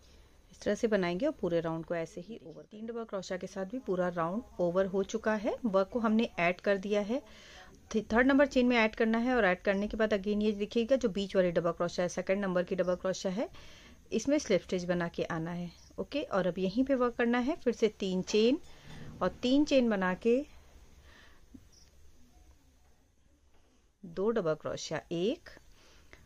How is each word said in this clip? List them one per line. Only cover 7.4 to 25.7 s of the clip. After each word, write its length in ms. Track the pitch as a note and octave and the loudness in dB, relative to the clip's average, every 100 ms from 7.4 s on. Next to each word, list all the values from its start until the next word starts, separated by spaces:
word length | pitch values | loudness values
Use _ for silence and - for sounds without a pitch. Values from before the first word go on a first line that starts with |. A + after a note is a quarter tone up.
| - - - - - | -20 -20 -20 -20 -4
थ-, 200 | A3 G#3 | -4 2
थर्ड 140 | A3 C4 | 4 6
नंबर 200 | C#4+ C#4+ | 6 6
चेन 200 | C4 B3 | 4 4
में 100 | A#3+ | 4
ऐड 180 | G#3+ | 2
करना 240 | - A3+ A3+ | 2 0 2
है। 160 | B3 | 2
और 100 | B3 | 4
ऐड 180 | G3 F3+ | 4 2
करने 260 | - G3 G#3 | 0 0 0
के 80 | G#3+ | 0
बाद 180 | G#3+ | 0
again 280 | G#3+ G3+ G#3 | 0 0 0
ये 100 | G#3+ | 0
देखिएगा, 440 | G3+ G#3 A#3 A#3 C4+ | 0 -2 0 2 2
जो 120 | A#3 | 2
बीच 280 | F#3 G3 G3 | -2 0 2
वाली 140 | F3+ | 2
डबल 200 | F3 E3+ | 2 0
क्रोशा 320 | E3+ F3 - | 0 -2 -2
है, 60 | F3+ | -2
सेकंड 340 | F#3 F3+ G3 | -2 -2 0
नंबर 220 | G3 F3+ | 0 0
की 100 | F3 | 0
डबल 200 | F#3 F3+ | -2 0
क्रोशा 360 | F3+ F#3+ F3+ G3 | 0 -2 -4 -4
है, 180 | F#3 E4+ - - - - - - | -4 -6 -8 -20 -20 -20 -20 -6
इसमें 260 | A3 C#4 D4 | -4 0 0
स्लिप 240 | - F3+ | 2 0
स्टिच 220 | - F#3 | 0 -4
बना 240 | F3 F3 E3+ | -2 -2 -2
के 160 | - | -4
आना 260 | D#3 E3 D#3+ | -6 -4 -6
है। 200 | F3 F3 - - - | -8 -10 -14 -16 -12
ओके, 240 | F#3+ C#4+ | -6 -6
और 240 | - F#3+ F3+ | -2 -2 0
अब 120 | F3 | 0
यहीं 260 | F#3 G#3+ | -2 0
पे 100 | C4 | 0
वर्क 200 | C4 B3 | 2 0
करना 240 | A#3+ A#3 B3 | 0 0 0
है। 180 | B3 E4+ | 0 -2
फिर 160 | B3 | -2
से 160 | A3 A3 | 0 0
तीन 340 | - G3 F#3 | 0 -2 -2
चेन 380 | F3 G#3+ A3+ D4+ - - - - - - | 0 4 4 2 -4 -20 -18 -14 -12 -4
और 60 | F#3 | -4
तीन 360 | - B3 C#4 | -2 2 4
चेन 260 | D4 C4+ A#3 | 6 4 4
बना 240 | G3+ F#3 | 2 0
के 320 | F#3 A#3 B3 D4 - - - - - - - - - - - - - - - - - - - - - _ _ _ _ _ _ _ _ _ - - _ _ _ | 0 2 2 0 -12 -20 -20 -20 -20 -20 -20 -20 -20 -20 -20 -20 -20 -20 -20 -20 -20 -20 -20 -20 -20 _ _ _ _ _ _ _ _ _ -20 -20 _ _ _
दो 260 | F#3 E3+ G#3 | -12 -4 -2
डबल 240 | A#3 E3 | 0 0
क्रोशिया, 480 | D#3 C3+ - - D#3 - | -2 -4 -8 -6 -8 -4
एक 380 | E3+ G3 E4 - - - | -2 -2 -2 -8 -20 -20